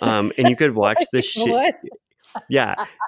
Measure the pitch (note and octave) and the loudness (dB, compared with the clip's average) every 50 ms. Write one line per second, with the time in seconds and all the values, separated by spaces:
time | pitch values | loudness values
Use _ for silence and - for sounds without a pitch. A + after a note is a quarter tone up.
0 | - A2+ A2 G#2 G#2 G#2+ - - B2+ B2 B2 - D#3 C#3+ A2+ G#2+ G2+ G#2 G#2+ E4+ | -2 0 0 0 0 -2 -2 0 2 2 2 2 0 0 2 2 2 2 2 2
1 | F4 - - C3 - - - A3 A3+ A#3 A#3 A#3+ C#4 F4 - - - - - - | 0 0 0 -2 -2 -2 -2 -2 -2 0 0 2 2 0 -2 -4 -8 -20 -20 -20
2 | _ _ _ _ _ _ - A3+ - - C3 C3+ A#2+ G#2 - - G3+ - - - | _ _ _ _ _ _ -16 -14 -6 0 0 2 2 0 -2 -6 -8 -8 -8 -10
3 | - | -10